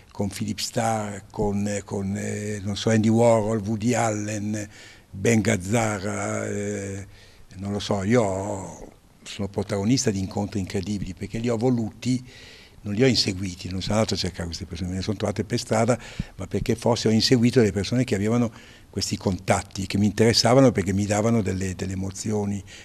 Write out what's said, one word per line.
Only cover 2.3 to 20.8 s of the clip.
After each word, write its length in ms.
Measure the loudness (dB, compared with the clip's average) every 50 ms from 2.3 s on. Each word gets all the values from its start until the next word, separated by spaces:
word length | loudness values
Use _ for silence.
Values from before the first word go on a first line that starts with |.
| -6 -6 -6 -6 -6 -6 -6
non 140 | -6 -6
so, 140 | -2 0 2
Andy 180 | 4 4 4 4
Warhol, 580 | 4 6 6 6 6 6 4 2 -2 -2 -2
Woody 280 | -2 -4 -2 0 0 0
Allen, 720 | 2 0 0 0 -2 -4 -6 -6 -4 -4 -4 -4 -4 -6 -10 -14 -20 -20 -20 -20 -20 -20 _
Ben 300 | -10 -2 2 4 4 4
Gazzara, 1040 | 4 2 0 0 0 0 0 0 0 0 -2 -4 -4 -6 -6 -4 -4 -4 -4 -4 -4
eh, 600 | -4 -4 -4 -4 -4 -6 -6 -6 -8 -8 -10 -12 -14 -18 -20 -20 -20 -20 -20 -20 -20 -14
non 160 | -10 -6 -4 -4
lo 80 | -4
so, 240 | -2 -2 -2 -2 2
io 180 | 4 4 4 4
ho, 720 | 2 0 -2 -4 -4 -6 -6 -8 -12 -12 -14 -16 -18 -18 -20 _ -20 -20 -20 -16
sono 240 | -14 -8 -6 -6 -4
protagonista 640 | -4 -4 -4 -2 -2 0 2 2 2 2 2 0 0
di 80 | 0
incontri 400 | -2 -4 -2 -4 -4 -2 -2 -4
incredibili, 540 | -4 -2 -4 -4 -2 -2 -4 -4 -4 -6 -8
perché 240 | -8 -10 -8 -6 -4
li 100 | -2 -2
ho 80 | 0
voluti, 680 | 2 2 2 2 2 0 -4 -6 -6 -2 -2 -2 -2 -4 -10 -20 -20 -20 -20 -20 -20 -20 -20 -20 -14 -8
non 80 | -6 2
li 100 | 4 4
ho 40 |
inseguiti, 640 | 4 6 4 2 0 -2 -4 -4 -8 -8 -8 -8 -8
non 100 | -6 -6
sono 140 | -2 0 2
andato 180 | 2 2 2 0
a 40 | -2
cercare 260 | -2 -4 -4 -4 -8
queste 220 | -6 -6 -8 -10
persone, 240 | -10 -8 -6 -6 -4
me 60 | -4
ne 40 | -4
sono 160 | -4 -4 -4
trovate 260 | -2 -2 -2 -2 -2 -4
per 140 | -2 -2 -4
strada, 400 | -2 0 2 2 4 2 2 -2 -2 -14 -10 -10 -12 -12 -10
ma 100 | -12 -10
perché 280 | -4 -4 -4 0 0 -2
forse 340 | 0 2 0 0 2 2 4
ho 20 |
inseguito 520 | 4 4 6 6 6 6 6 6 6 6 4
le 100 | 4 4
persone 320 | 0 -2 0 0 0 2
che 100 | 2 0
avevano 380 | 0 2 2 2 2 2 0 -2 -8 -20 -20 -20 -20 -20 -10
questi 260 | -6 -6 -4 -4 -4
contatti, 680 | -2 0 -2 -2 -2 0 0 0 0 0 -6 -8 -8 -6
che 100 | -2 0
mi 80 | 2 2
interessavano 680 | 2 4 4 4 4 6 4 4 6 6 8 8 6
perché 220 | 6 4